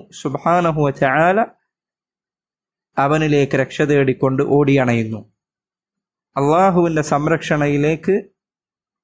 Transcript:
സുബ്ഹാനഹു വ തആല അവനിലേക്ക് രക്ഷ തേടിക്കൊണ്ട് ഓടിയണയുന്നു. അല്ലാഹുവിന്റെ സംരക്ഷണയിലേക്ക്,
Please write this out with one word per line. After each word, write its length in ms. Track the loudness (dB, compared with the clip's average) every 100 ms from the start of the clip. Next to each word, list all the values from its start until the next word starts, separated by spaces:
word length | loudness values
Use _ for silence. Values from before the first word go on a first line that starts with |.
| -4
സുബ്ഹാനഹു 680 | -10 -8 -4 0 0 0 0
വ 80 | -2
തആല 560 | 0 0 2 2 0 -2 _ _ _ _ _ _ _ _ _ _ _ _ _ _ -4
അവനിലേക്ക് 580 | 0 0 0 0 0 -2
രക്ഷ 260 | -2 -2
തേടിക്കൊണ്ട് 600 | 0 2 0 0 -2 -2
ഓടിയണയുന്നു. 760 | 0 2 2 2 2 -2 -4 -8 -14 _ _ _ _ _ _ _ _ _ _ -2
അല്ലാഹുവിന്റെ 680 | 0 2 2 2 0 0
സംരക്ഷണയിലേക്ക്, 1120 | -2 -2 0 -2 -2 -2 0 0 0 -2 -2 -2 -4 _ _ _ _ _ _ _